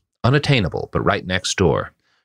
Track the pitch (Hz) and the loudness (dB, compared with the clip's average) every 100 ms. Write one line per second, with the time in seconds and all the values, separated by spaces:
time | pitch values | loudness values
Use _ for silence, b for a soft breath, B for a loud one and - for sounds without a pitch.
0 | _ _ 117 143 147 135 87 50 - - | _ _ 0 2 2 2 0 -4 -6 -4
1 | 58 101 90 95 - - 87 55 - - | 0 -2 -2 -4 -2 2 2 2 -4 -12
2 | _ _ | _ _